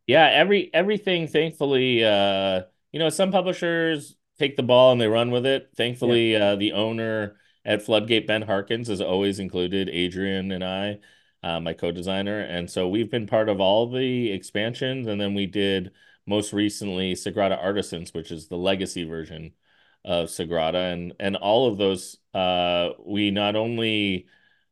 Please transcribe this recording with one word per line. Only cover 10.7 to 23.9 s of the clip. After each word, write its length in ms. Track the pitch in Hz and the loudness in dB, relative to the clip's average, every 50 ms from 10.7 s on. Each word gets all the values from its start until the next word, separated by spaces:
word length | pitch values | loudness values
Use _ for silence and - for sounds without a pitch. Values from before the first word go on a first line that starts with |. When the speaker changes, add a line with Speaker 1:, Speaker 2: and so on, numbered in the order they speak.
| 92 95 101 104 104 104 - _ _ _ _ _ _ _ - | -4 -4 -4 -6 -6 -8 -14 _ _ _ _ _ _ _ -8
Speaker 1:
uh, 160 | 87 82 82 | -6 -6 -4
my 140 | 85 82 82 | -4 -6 -6
co-designer. 640 | - - 87 85 90 85 95 95 95 98 101 104 107 | -4 -4 -6 -4 -4 -6 -4 -4 -4 -4 -4 -4 -6
And 300 | 98 - 85 87 87 90 | -6 -6 -6 -8 -8 -6
so 180 | - 95 92 90 | -4 -4 -2 0
we've 220 | 92 113 117 104 | 0 -2 -2 -2
been 180 | - 120 107 104 | -4 -6 -4 0
part 220 | - 110 110 107 | 0 0 2 2
of 100 | 101 92 | 0 2
all 280 | 98 92 101 110 120 120 | 2 2 4 2 2 0
the 440 | 123 127 131 127 127 123 123 110 | -2 -2 -2 -2 -2 -2 -2 -2
expansions. 760 | 98 92 - - - 107 104 113 120 - 139 131 131 135 123 113 | -4 -6 -8 -8 -6 -4 -4 -4 -4 -4 -4 -6 -4 -4 -6 -4
And 140 | 104 101 | -4 -4
then 140 | 101 101 101 | -2 -2 -2
we 120 | 101 101 90 | -2 -4 -2
did 440 | - 104 98 98 98 95 90 90 - _ _ _ _ _ _ | -2 0 0 2 0 0 -2 -6 -12 _ _ _ _ _ _
most 280 | - 101 107 104 - - | -4 -2 -2 -2 -2 -2
recently 600 | 101 104 104 104 - 110 101 92 92 95 95 90 | 0 0 0 -2 -4 -8 -6 -4 -4 -4 -4 -4
Sagrada 440 | - - 104 90 107 98 98 95 - | -4 -6 -6 -2 0 0 0 0 0
Artisans, 560 | 82 95 101 104 95 - - 82 82 - - | -2 -2 -2 -2 -4 -6 -8 -10 -10 -10 -10
which 180 | 85 80 - | -12 -10 -10
is 160 | 87 80 78 - | -12 -14 -12 -10
the 100 | 92 87 | -8 -2
legacy 460 | 90 95 98 92 95 92 - 90 85 | 0 0 0 0 -2 -6 -6 -8 -8
version 500 | 80 82 82 80 78 87 78 80 78 - _ _ _ _ _ _ _ _ _ - | -8 -8 -10 -10 -12 -14 -16 -16 -16 -18 _ _ _ _ _ _ _ _ _ -6
of 220 | - 87 85 85 82 | -4 -2 -2 -2 -2
Sagrada. 640 | - - 92 82 85 82 80 80 82 90 90 90 87 | -6 -8 -6 -4 -2 0 0 0 0 0 -2 -2 -4
And, 200 | 87 87 87 - - | -6 -8 -10 -8 -6
and 160 | 101 98 98 | -4 -4 -4
all 320 | - - 101 107 120 135 123 | -2 0 2 4 4 4 2
of 100 | 107 98 | 2 2
those, 400 | 104 98 95 90 - - - - _ _ - | 0 0 0 0 -4 -10 -18 -20 _ _ -4
uh, 560 | 95 92 90 90 90 90 87 87 87 87 87 - - 53 | -2 0 0 0 0 0 0 0 0 0 -2 -4 -8 -10
we 260 | - 104 101 104 101 | -6 -2 0 0 0
not 260 | 98 104 104 104 104 | 0 0 0 0 0
only 720 | 107 110 113 117 117 113 110 | 0 -2 -2 -2 -2 -2 -2